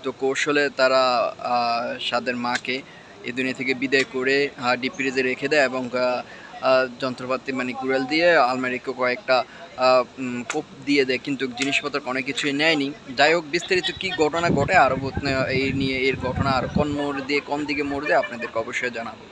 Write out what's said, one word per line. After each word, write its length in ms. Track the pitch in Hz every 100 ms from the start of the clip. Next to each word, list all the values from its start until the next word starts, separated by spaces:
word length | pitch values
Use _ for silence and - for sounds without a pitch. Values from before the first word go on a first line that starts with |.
তো 100 | 131
কৌশলে 580 | 123 135 135 - 147 143
তারা, 320 | 123 131 131 127 123 98 -
আহ, 600 | 127 123 120 117 120 127
সাদের 380 | - 123 120 123
মাকে 440 | 120 123 - 127 - - - -
এই 80 | 123
দুনিয়া 220 | 123 131
থেকে 200 | 127 127
বিদায় 300 | 127 131 135 127
করে, 360 | 131 127 139 139 -
আহ, 160 | 123 123
ডিপ 160 | 127
ফ্রিজে 300 | - 135 131
রেখে 260 | 127 127 143
দেয় 160 | 151
এবং, 240 | 131 131 123
আহ, 300 | 123 127 123 - - - -
আহ, 220 | 131 131 131 120
যন্ত্রপাতি 520 | 131 123 127 127 -
মানে 200 | 131 127
কুড়াল 320 | 135 131 135
দিয়ে 320 | 135 156 175 160
আলমারিকে 560 | 123 127 127 127 - 123
কয়েকটা, 480 | 127 123 - 127 113 - - -
আহ, 280 | 127 127 120 -
উম, 240 | 127 120 117
কোপ 120 | 151 147 139 135
দিয়ে 180 | 143
দেয়, 140 | 131 127
কিন্তু 220 | 143 131 131
জিনিসপত্র 540 | 117 131 139 147 143
কোনো 220 | 135 131
কিছুই 300 | 131 139 147
নেয়নি। 400 | 139 160 156 139 147 - 127
যাই 180 | 147
হোক, 100 | 170 151
বিস্তারিত 380 | 165 - 185 180 -
কী 100 | 190
ঘটনা 400 | 175 151 165 170
ঘটে 260 | - - 185
আরও 200 | 135 131
বত-, 520 | - - 139 135 131
এই 240 | 131 135
নিয়ে, 260 | 135 135 131
এর 180 | 131 127
ঘটনা 340 | 127 131 135
আর 160 | 131 123
কোন 140 | - 147
মোড় 320 | 143 143 139
দিয়ে, 200 | 135 143
কোন 240 | 139 143
দিকে 180 | 147 147
মোড় 240 | 143 139 151
দেয় 120 | 165
আপনাদেরকে 400 | - 120 117 113
অবশ্যই 320 | 113 123 123
জানাবো। 340 | 117 113 110 107